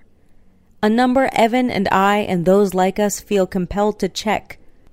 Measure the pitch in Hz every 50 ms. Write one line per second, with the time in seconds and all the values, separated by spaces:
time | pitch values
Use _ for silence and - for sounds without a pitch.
0 | - _ _ _ _ _ - - - - _ _ _ _ _ - - 214 220 233
1 | 254 247 254 269 262 - - - 220 226 226 254 247 240 - 180 196 - - 190
2 | 196 202 208 214 208 - 185 180 160 185 190 202 208 190 175 185 185 190 190 -
3 | 208 202 - - - - 208 196 185 185 - 196 175 - - 202 208 214 208 -
4 | 196 185 - - - 214 196 - - - - - - - - - - -